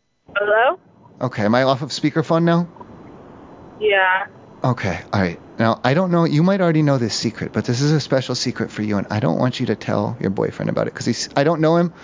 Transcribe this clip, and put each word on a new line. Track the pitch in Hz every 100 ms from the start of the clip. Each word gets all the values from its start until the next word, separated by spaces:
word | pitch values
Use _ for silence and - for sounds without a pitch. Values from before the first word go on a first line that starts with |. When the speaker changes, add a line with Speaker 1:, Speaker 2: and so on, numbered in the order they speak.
| _ _ - 202
Speaker 1:
Hello? | 208 214 254 359 _ _ - -
Speaker 2:
Okay, | 127 -
am | 104
I | 120
off | 131 127
of | 139
speakerphone | - 151 160 - 165
now? | 170 170 170 - - - - - - - - - - -
Speaker 1:
Yeah. | 214 196 185 185 202 - - -
Speaker 2:
Okay, | 131 120 101 85 -
all | 107
right. | 90 82 - -
Now, | 113 -
I | 127
don't | 165 185
know, | 170
you | 165 147
might | 180 196
already | 170 156
know | 147 135
this | 113
secret, | - 117 - -
but | - 107
this | 120
is | 147
a | 156
special | - 131 127
secret | 123 127 - 110
for | -
you, | 107 101
and | -
I | 107
don't | 82 -
want | 127 -
you | 120
to | 104
tell | - 107 110 120
your | -
boyfriend | 98 107 - 110
about | 110 113
it, |
'cause | -
he's, | 120 117 - 143
I |
don't | 143 160
know | 156 170
him. | 175 -